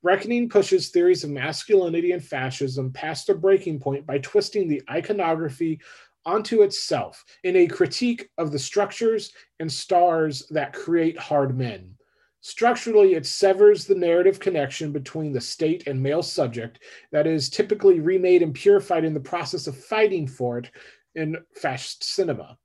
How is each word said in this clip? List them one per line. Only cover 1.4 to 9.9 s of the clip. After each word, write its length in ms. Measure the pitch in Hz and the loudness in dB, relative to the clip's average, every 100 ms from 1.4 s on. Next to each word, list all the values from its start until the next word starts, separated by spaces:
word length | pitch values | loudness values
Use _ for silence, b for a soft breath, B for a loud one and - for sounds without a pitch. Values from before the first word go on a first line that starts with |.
| 139 151 - 202 175 165 175 | -6 -6 2 2 2 -2 -2
and 120 | 180 | -4
fascism 720 | - 139 131 131 139 131 131 | -4 -6 -6 -6 -6 -4 -8
past 320 | 127 156 139 - | -8 -8 -8 -2
their 100 | 247 | 0
breaking 440 | 185 190 185 151 | 4 2 0 -6
point 260 | 139 139 143 | -6 -6 -4
by 140 | 139 | -6
twisting 480 | 135 208 202 214 180 | 0 -2 0 -4 -2
the 140 | 143 - | -4 -4
iconography 920 | 151 170 208 170 160 160 131 165 156 B B B B | -8 -4 -2 0 -2 -4 -4 -6 -6 B B B B
onto 380 | 160 208 220 226 | -4 -4 0 4
itself 640 | 196 - - 143 95 - _ b | 4 2 -4 -4 -4 -12 _ b
in 140 | 185 185 | 0 4
a 100 | 170 | 4
critique 640 | - 175 - 240 233 - - | 2 -2 0 -2 -2 -8 -6
of 140 | 160 | -6
the 80 | 147 | -4
structures 760 | - 202 202 - 226 220 214 b b _ | -4 -4 -4 -2 0 0 -6 b b _
and 100 | 160 | -8
stars 760 | 131 - | -8 0